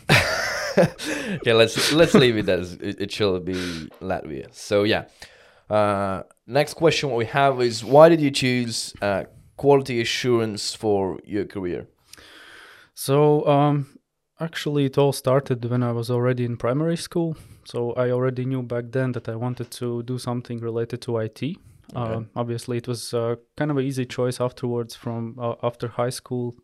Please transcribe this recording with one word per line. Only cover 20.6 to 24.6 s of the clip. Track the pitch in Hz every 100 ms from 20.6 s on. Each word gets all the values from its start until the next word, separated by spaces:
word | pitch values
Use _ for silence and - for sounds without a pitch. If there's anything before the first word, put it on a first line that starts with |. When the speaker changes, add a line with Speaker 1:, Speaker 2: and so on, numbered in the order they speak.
| 117 113 117 120
Speaker 1:
to | - 113
I | 110
T. | - 127 185 - - -
Speaker 2:
Okay. | - 117
Speaker 1:
Uh, | 113 113 120
obviously, | 120 117 - 120
it | 117
was, | 120 -
uh, | 120 117 117 _ -
kind | 151
of | 143
an |
easy | 131 131 127
choice | - 123 127
afterwards | 123 -